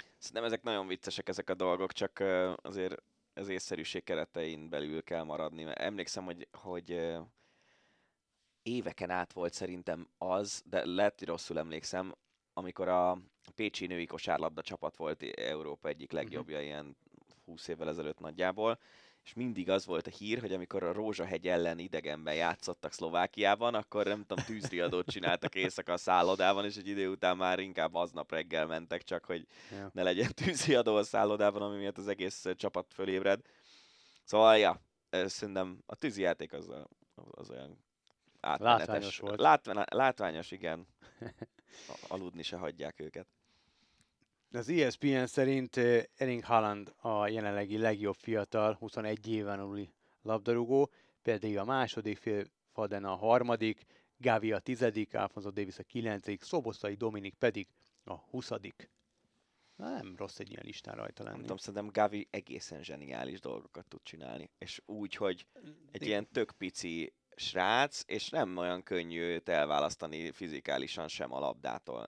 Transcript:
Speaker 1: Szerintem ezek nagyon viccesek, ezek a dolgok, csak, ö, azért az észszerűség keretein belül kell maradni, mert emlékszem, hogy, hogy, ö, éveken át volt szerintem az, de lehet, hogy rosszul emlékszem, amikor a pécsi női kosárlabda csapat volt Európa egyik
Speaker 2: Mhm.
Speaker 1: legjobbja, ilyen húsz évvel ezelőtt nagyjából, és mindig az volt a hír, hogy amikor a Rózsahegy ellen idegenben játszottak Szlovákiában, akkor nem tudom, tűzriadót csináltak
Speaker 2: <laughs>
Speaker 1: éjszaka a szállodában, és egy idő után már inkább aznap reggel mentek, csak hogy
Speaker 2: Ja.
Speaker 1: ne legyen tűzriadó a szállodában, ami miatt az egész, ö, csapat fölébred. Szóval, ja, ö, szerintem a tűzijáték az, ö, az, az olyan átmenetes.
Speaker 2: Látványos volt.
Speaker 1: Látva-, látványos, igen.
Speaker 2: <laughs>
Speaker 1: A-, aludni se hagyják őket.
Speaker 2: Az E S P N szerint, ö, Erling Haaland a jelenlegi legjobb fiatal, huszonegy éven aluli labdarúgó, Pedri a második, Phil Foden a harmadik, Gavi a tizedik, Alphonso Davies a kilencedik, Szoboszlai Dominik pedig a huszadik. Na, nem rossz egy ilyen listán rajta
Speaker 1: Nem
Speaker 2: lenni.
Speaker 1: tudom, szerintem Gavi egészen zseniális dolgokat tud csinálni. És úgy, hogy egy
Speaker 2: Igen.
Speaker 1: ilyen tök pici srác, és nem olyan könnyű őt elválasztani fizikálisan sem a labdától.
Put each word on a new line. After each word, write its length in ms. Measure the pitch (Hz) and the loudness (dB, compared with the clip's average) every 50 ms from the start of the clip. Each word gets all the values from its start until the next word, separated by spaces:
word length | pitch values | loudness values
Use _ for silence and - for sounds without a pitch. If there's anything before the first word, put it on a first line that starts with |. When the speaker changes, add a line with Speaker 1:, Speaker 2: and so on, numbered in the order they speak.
| - - _ - | -20 -20 _ -16
Speaker 1:
Szerintem 260 | - - - 110 117 | -14 -8 -6 -2 -2
ezek 200 | 117 113 113 - | -2 -2 -2 -2
nagyon 240 | 117 110 101 95 95 | -2 -2 -2 -2 -4
viccesek, 420 | 95 92 - - 90 - - - | -6 -6 -6 -8 -8 -6 -4 -6
ezek 200 | 92 - 95 - | -4 -4 -2 -2
a 40 | 92 | -2
dolgok, 380 | 90 92 90 87 90 95 92 | 0 2 2 2 2 0 -2
csak, 280 | - - 101 95 - - | -2 -2 -4 -4 -2 0
ö, 320 | 98 95 92 90 90 92 87 - | 0 2 4 4 4 2 0 -4
azért 400 | - - 95 98 92 92 87 - _ _ _ _ _ _ - | -8 -8 -6 -4 -4 -4 -4 -8 _ _ _ _ _ _ -12
az 140 | - 98 98 | -10 -6 -6
észszerűség 540 | 95 92 - - 98 82 78 - - 92 - | -6 -6 -4 -6 -6 -6 -6 -4 -6 -6 -4
keretein 640 | - 90 80 76 - - 85 82 80 80 76 78 82 | -2 -2 -2 -2 -4 -4 -4 -4 -4 -4 -6 -8 -6
belül 340 | 80 73 76 76 78 80 - | -6 -4 -4 -4 -4 -6 -6
kell 200 | - 87 82 80 | -4 -4 -4 -4
maradni, 400 | 78 76 78 80 78 80 80 80 | -4 -4 -4 -4 -6 -6 -8 -8
mert 160 | 78 65 - | -8 -6 -4
emlékszem, 440 | - 95 104 98 87 - - 101 92 | -4 -4 -2 -4 -6 -6 -6 -8 -6
hogy, 220 | 90 87 87 - - | -8 -8 -10 -12 -18
hogy, 400 | - - - 95 90 87 85 87 | -18 -16 -12 -8 -8 -8 -6 -6
ö, 260 | 87 85 82 82 82 82 82 113 _ _ _ _ _ _ _ _ _ _ _ _ _ _ _ _ _ _ _ _ _ _ _ _ _ _ | -4 -2 -2 -2 -4 -6 -10 -14 _ _ _ _ _ _ _ _ _ _ _ _ _ _ _ _ _ _ _ _ _ _ _ _ _ _
éveken 480 | - 113 120 123 95 90 87 - 95 87 | -8 -4 -4 -2 -4 -4 -6 -6 -4 -2
át 240 | 90 90 87 - - | 0 0 -2 -2 -4
volt 200 | 92 87 85 - | -4 -4 -4 -4
szerintem 540 | - 98 90 90 90 90 - 82 82 87 - _ - | -4 -6 -6 -6 -8 -6 -6 -6 -6 -6 -14 _ -6
az, 440 | 87 92 92 98 104 101 - - - | -2 0 0 0 0 -2 -6 -10 -8
de 200 | 90 92 90 64 | -2 -2 -2 0
lehet, 340 | 78 90 95 104 104 - - | 0 2 4 4 4 2 0
hogy 80 | 95 85 | -6 -4
rosszul 300 | 85 85 - - 85 80 | -4 -4 -4 -4 -4 -4
emlékszem, 580 | 80 82 80 80 - - - 92 92 95 - _ _ _ _ _ _ _ - | -4 -4 -6 -8 -8 -6 -4 -4 -4 -4 -8 _ _ _ _ _ _ _ -10
amikor 340 | - 92 90 87 - 92 90 | -8 -8 -8 -6 -2 0 4
a 300 | 90 90 90 90 92 92 90 - _ _ _ - - | 4 6 6 4 2 0 -4 -16 _ _ _ -16 -6
pécsi 300 | - 110 101 - - 95 90 | -4 -4 -2 -2 -4 -6 -4
női 180 | 90 87 85 | -4 -4 -4
kosárlabda 560 | - - 82 - - 82 71 78 80 78 80 | -6 -6 -6 -2 0 0 0 0 -2 -4 -6
csapat 340 | 80 - 95 - - 78 - - | -10 -8 -8 -6 -6 -8 -6 -4
volt 260 | 82 76 80 - - | -4 -4 -4 -4 -6
Európa 640 | 58 - - 53 62 76 76 78 76 71 - - - | -10 -6 -4 -4 -4 -4 -4 -4 -8 -8 -6 -4 -6
egyik 200 | 73 - 69 67 | -6 -6 -6 -6
Speaker 2:
Mhm. 40 | 80 76 | -4 -4
Speaker 1:
legjobbja, 400 | 69 67 - 76 76 78 76 73 | -4 -4 -6 -8 -8 -6 -6 -6
ilyen 360 | 73 73 73 76 73 71 67 _ _ _ _ - - _ - _ _ | -6 -6 -8 -10 -10 -12 -14 _ _ _ _ -20 -20 _ -20 _ _
húsz 220 | - 82 78 - - | -18 -18 -14 -8 -8
évvel 200 | 85 80 82 78 | -6 -4 -2 -4
ezelőtt 300 | 78 85 76 73 78 - | -4 -2 -4 -6 -6 -6
nagyjából, 600 | 85 78 78 87 90 92 92 107 107 113 117 - _ - - - - - _ _ - | -10 -10 -4 0 0 0 2 2 2 2 2 0 _ -20 -20 -20 -20 -20 _ _ -20
és 100 | - - | -14 -8
mindig 360 | 113 123 127 113 98 90 92 | -6 -4 -4 -2 -2 2 2
az 160 | 95 98 - | 2 2 2
volt 220 | - 87 80 - - | 0 -2 -2 -2 -4
a 40 | |
hír, 280 | 92 - 101 107 110 117 | -8 -8 -4 -2 -2 -2
hogy 140 | 117 98 92 | -2 -2 -4
amikor 300 | 92 90 - - 98 92 | -4 -4 -2 -4 -2 0
a 100 | 85 92 | 0 -2
Rózsahegy 540 | 104 110 110 104 92 85 95 92 82 90 92 | -2 -2 -2 -2 -2 -4 -2 -2 -2 0 2
ellen 320 | 90 87 85 85 82 82 | 2 4 4 2 0 -2
idegenben 560 | 87 92 - 78 78 76 76 78 78 78 76 | -6 -6 -4 -4 -4 -4 -6 -4 -2 -2 0
játszottak 560 | 80 85 85 82 - - - 85 - - 76 | 2 2 2 2 0 -4 -8 -8 -6 -8 -10
Szlovákiában, 800 | - - 90 82 82 87 92 101 - 107 104 98 104 104 117 120 120 | -8 -4 -4 0 2 2 2 2 2 2 4 4 4 4 2 0 0
akkor 320 | 107 - - - 104 101 | 0 -4 -2 -2 0 0
nem 180 | 98 104 104 101 | 0 0 -2 -2
tudom, 180 | - 101 90 - | -6 -4 -4 -4
tűzriadót 600 | - 110 110 101 135 - 87 87 87 87 90 90 - | -4 -6 -6 -6 -4 -2 0 0 0 0 0 -2 -2
csináltak 460 | - 101 90 85 87 90 - - - 95 | -4 -2 0 0 0 2 0 -4 -2 0
Speaker 2:
<laughs> 40 | 92 | -2
Speaker 1:
éjszaka 300 | 92 - - 90 - 87 | -2 -2 -4 -4 -2 -2
a 40 | 90 | -2
szállodában, 680 | - - 92 90 87 90 95 98 92 95 101 98 101 | 2 4 6 6 8 6 6 6 6 6 6 4 2
és 100 | 104 101 | -2 -4
egy 120 | 104 92 101 | -6 -6 -4
idő 220 | 101 101 95 92 | -2 -2 0 -2
után 280 | 95 98 - 92 92 90 | 0 2 2 2 4 4
már 220 | 92 92 92 90 | 2 2 2 2
inkább 340 | 95 95 90 85 80 80 85 | 0 -4 -2 0 0 0 2
aznap 380 | 85 87 85 85 82 78 - | 0 -2 -2 -2 -8 -8 -4
reggel 340 | - 80 80 85 82 80 78 80 | -2 -4 -2 0 0 0 0 0
mentek, 360 | 82 80 82 80 - 90 - | -2 -4 -4 -4 -6 -6 -4
csak 220 | - 92 85 - | -4 -6 -6 -4
hogy 200 | - 90 85 80 - - - - - | -4 -6 -6 -6 -10 -20 -20 -18 -14
Speaker 2:
Ja. 180 | 98 101 98 98 - | -12 -12 -10 -8 -2
Speaker 1:
ne 100 | 95 92 | 0 2
legyen 280 | 90 90 92 123 117 110 | 2 4 4 2 0 -2
tűzriadó 640 | - 160 190 170 131 - 156 139 123 117 117 107 | -2 -2 -2 0 0 4 6 6 6 8 6 6
a 80 | 104 104 | 4 4
szállodában, 580 | - - 107 104 104 107 104 104 101 101 104 | 4 4 4 4 4 4 4 4 4 4 2
ami 160 | 101 104 101 101 | -2 -4 -4 -2
miatt 200 | 98 101 95 - | -4 -4 -4 -4
az 100 | 101 104 | -2 -4
egész, 380 | 101 92 92 95 - - - | -2 -2 -2 -4 -4 -4 -4
ö, 100 | 92 92 | -4 -4
csapat 380 | - - 98 - 90 87 _ - | -2 -2 -2 -2 -2 -6 _ -6
fölébred. 480 | - 98 95 95 92 98 98 98 107 - _ _ _ _ - - - - - _ _ _ _ _ _ _ | -6 -2 0 0 2 6 4 4 4 2 _ _ _ _ -20 -20 -20 -20 -20 _ _ _ _ _ _ _
Szóval, 340 | - - 107 110 110 110 107 | 2 8 10 12 12 12 12
ja, 240 | 104 90 85 - _ _ _ _ _ - | 10 8 6 2 _ _ _ _ _ -2
ö, 180 | - 92 92 98 | 0 0 0 0
szerintem 520 | - - - 101 95 95 92 92 90 113 - | -2 -4 -6 -4 -2 -2 -2 -2 -4 -12 -14
a 100 | - - | -14 -12
tűzijáték 580 | - - 143 104 98 95 87 82 - 78 - 71 | -4 -4 -4 -2 2 2 2 2 2 -2 -8 -8
az, 160 | 73 87 87 | -10 -10 -10
ö, 100 | - 73 76 - - _ _ _ _ | -12 -14 -14 -16 -20 _ _ _ _
az, 100 | - - - | -20 -20 -20
az 180 | - - - - | -16 -16 -14 -14
olyan 360 | 60 64 67 73 85 - _ _ _ _ _ _ _ _ _ _ _ _ | -12 -14 -14 -14 -18 -20 _ _ _ _ _ _ _ _ _ _ _ _
átmenetes. 460 | - - 73 - 101 117 117 110 80 - | 0 0 0 4 6 6 6 6 6 2
Speaker 2:
Látványos 320 | 107 - 104 98 - - | 0 -2 -2 -2 -6 -6
volt. 200 | - 101 104 107 | -6 -4 2 6
Speaker 1:
Látva-, 460 | 131 156 156 - - 117 98 104 98 - | 8 8 8 8 6 0 -2 -2 -2 0
látványos, 640 | - 113 131 131 127 - 107 87 78 80 87 - | 2 4 4 4 4 2 -2 -2 -2 -4 -6 -8
igen. 360 | - 95 90 82 80 85 90 _ _ _ - - - - | -10 -6 -4 -4 -4 -4 -8 _ _ _ -20 -20 -16 -14
Speaker 2:
<laughs> 80 | 120 120 - - 113 - _ _ - _ - - - - | -14 -12 -10 -12 -14 -14 _ _ -20 _ -20 -20 -16 -16
Speaker 1:
A-, 160 | - - - - | -14 -14 -10 -8
aludni 360 | - 95 95 87 87 85 78 | -8 -6 -6 -8 -10 -8 -10
se 140 | - 90 87 | -8 -8 -6
hagyják 420 | 90 76 69 - 71 76 - - | -6 -6 -6 -6 -8 -8 -8 -10
őket. 280 | 76 78 - - 92 _ _ _ _ _ _ _ _ _ _ _ _ _ _ _ _ _ _ _ _ _ _ _ _ _ | -12 -10 -10 -12 -14 _ _ _ _ _ _ _ _ _ _ _ _ _ _ _ _ _ _ _ _ _ _ _ _ _
Speaker 2:
Az 180 | - 120 113 117 | -8 -8 -2 2
E 200 | 175 170 143 123 | 4 4 4 4
S 80 | - - | 4 2
P 60 | - | 2
N 200 | 143 135 131 127 | 2 4 4 2
szerint, 500 | 120 - 143 131 131 135 135 127 120 - 131 | 2 4 4 4 4 4 2 0 -2 0 4
ö, 220 | 120 120 120 117 113 - _ - | 6 8 8 6 4 2 _ -4
Erling 260 | 135 127 123 120 107 | -2 -2 -2 -2 0
Haaland 500 | - 117 113 110 104 104 101 101 - - _ | 4 6 6 6 4 0 -2 -6 -12 -14 _
a 260 | - 120 110 104 104 104 | -2 0 2 2 2 2
jelenlegi 500 | 110 113 107 104 101 101 104 98 104 107 | 0 0 -2 0 0 -2 -2 -2 0 2
legjobb 380 | 113 113 110 101 104 101 95 | 2 2 2 2 0 -2 -2
fiatal, 580 | - - - 110 107 101 - - 110 107 107 107 - | -2 -2 -2 0 0 0 0 2 2 4 4 2 0
huszonegy 480 | 113 107 - - 107 107 107 104 104 110 | -4 -10 -8 -6 -4 -4 -4 -4 -2 -2
éven 320 | 110 107 104 101 101 98 | -2 -2 0 -2 -4 -4
aluli 340 | 98 98 101 101 101 90 _ _ _ _ _ _ | -6 -6 -6 -6 -8 -10 _ _ _ _ _ _
labdarúgó, 680 | - 107 110 110 101 117 117 120 120 117 131 135 143 - _ _ _ _ _ _ | -4 -2 -2 0 2 2 2 2 4 4 6 6 6 4 _ _ _ _ _ _
Pedri 360 | - 120 113 101 104 110 104 101 | 0 0 0 0 0 -2 0 0
a 60 | 98 | 0
második, 560 | 117 135 131 127 113 - 117 104 107 101 - | 2 2 2 2 0 0 -4 -4 -4 -4 -4
Phil 260 | - 117 107 104 98 - _ _ _ _ - | -2 -2 -2 -2 -2 -4 _ _ _ _ -4
Foden 320 | - 107 101 104 101 98 | -4 -2 -2 -2 -4 -4
a 100 | 98 95 | -4 -4
harmadik, 680 | 90 104 113 120 123 123 120 120 110 110 110 107 - - _ - - _ _ _ - | 2 6 8 8 8 8 4 2 2 2 0 0 -2 -8 _ -20 -20 _ _ _ -2
Gavi 340 | - 123 113 110 107 110 | 2 4 4 4 4 2
a 80 | 107 95 | 0 0
tizedik, 560 | - - 131 117 127 117 104 110 104 - - | 0 -2 -2 2 2 2 2 2 -2 -2 -2
Alphonso 340 | 110 101 98 - 110 98 101 | -2 -2 -2 -4 -6 -8 -6
Davies 300 | 95 104 101 92 92 - | -4 -4 -4 -4 -6 -12
a 40 | 98 | -12
kilencedik, 580 | _ - 120 113 110 104 98 - - 101 92 - | _ -6 -4 -2 -2 -2 -4 -4 -6 -6 -6 -6
Szoboszlai 520 | - - 165 127 113 101 - - 101 104 | -2 -2 0 0 0 -6 -4 -4 -6 -4
Dominik 380 | 104 117 110 107 104 98 98 - | -2 -2 -2 -2 -4 -8 -8 -4
pedig 340 | - - 120 107 110 95 _ _ _ _ _ _ _ - | 2 4 4 4 2 -4 _ _ _ _ _ _ _ -12
a 100 | - 92 | -12 -12
huszadik. 760 | 80 - _ - 127 120 - 120 104 98 101 - - - - _ _ _ _ _ _ _ _ _ _ _ _ _ _ _ _ _ | -12 -12 _ -8 -8 -6 -4 -6 -6 -8 -10 -16 -16 -20 -20 _ _ _ _ _ _ _ _ _ _ _ _ _ _ _ _ _
Na, 140 | - 196 240 | -10 -8 -8
nem 240 | 269 226 101 98 90 90 | -6 -6 -8 -10 -10 -10
rossz 220 | 104 95 - - | -10 -10 -10 -12
egy 100 | 101 101 | -14 -12
ilyen 120 | - - - | -12 -14 -12
listán 300 | - - - - - - | -12 -12 -12 -12 -12 -10
rajta 280 | - - - - - 110 | -10 -10 -10 -10 -12 -12
Speaker 1:
Nem 80 | 107 | -12
Speaker 2:
lenni. 100 | 107 107 | -10 -10
Speaker 1:
tudom, 160 | 110 - 95 95 | -8 -8 -8 -8
szerintem 300 | - - 98 104 104 104 101 110 107 | -8 -8 -6 -6 -6 -2 2 4 4
Gavi 240 | 101 104 101 - _ | 4 4 0 -8 _
egészen 540 | - 101 - - 62 - - - - 73 71 | -8 -8 -8 -8 -12 -12 -10 -10 -12 -12 -12
zseniális 560 | - 73 71 73 69 64 60 64 65 82 95 | -12 -12 -12 -12 -10 -8 -6 -6 -6 -8 -8
dolgokat 460 | - 67 62 52 - - - - - | -8 -8 -8 -8 -10 -14 -16 -18 -18
tud 160 | - - - - | -16 -18 -18 -18
csinálni. 460 | - - 80 71 64 58 69 78 - _ - | -16 -16 -14 -12 -12 -12 -12 -12 -14 _ -16
És 240 | - - - - - | -14 -12 -12 -14 -12
úgy, 300 | - 104 107 104 95 - | -10 -8 -8 -6 -8 -4
hogy 300 | - 107 98 92 90 - _ _ - - 147 151 - _ - | -2 -2 -2 -2 -2 -6 _ _ -20 -20 -20 -20 -20 _ -14
egy 40 | - - | -12 -6
Speaker 2:
Igen. 60 | - 107 | -2 0
Speaker 1:
ilyen 200 | 107 101 107 - | 0 0 0 0
tök 200 | - 131 110 - | 0 0 0 -2
pici 640 | - - 98 92 - - - 87 82 82 76 - - _ _ _ - - | -2 -8 -8 -8 -6 -6 -6 -4 -4 -4 -4 -6 -8 _ _ _ -14 -8
srác, 640 | - - - 92 90 98 110 123 139 147 - - - | -8 -4 0 2 4 4 6 4 4 2 0 -6 -6
és 240 | - - 107 - - | -4 -4 -4 -4 -2
nem 280 | - 160 127 92 92 90 | 0 0 0 0 0 -2
olyan 260 | 87 90 90 90 92 | -2 -2 -2 -2 -4
könnyű 360 | - 98 87 85 85 85 82 | -2 -2 -2 -2 -2 -4 -2
őt 280 | 85 85 85 85 - - | -2 -2 -2 -2 0 2
elválasztani 840 | 87 78 73 73 73 73 73 76 - - 85 78 76 78 82 82 | 4 4 4 4 4 2 2 2 0 -4 -8 -8 -6 -6 -6 -8
fizikálisan 760 | - - 95 82 76 69 - - 69 65 67 - - 87 80 78 | -8 -8 -8 -8 -8 -8 -4 -2 -2 -2 -2 -4 -6 -6 -6 -6
sem 260 | - - 76 64 62 | -6 -6 -6 -4 -4
a 60 | 65 | -2
labdától. 640 | 73 65 58 - 65 64 58 - - - 64 60 55 | -2 -2 -4 -4 -6 -6 -6 -6 -8 -8 -8 -8 -8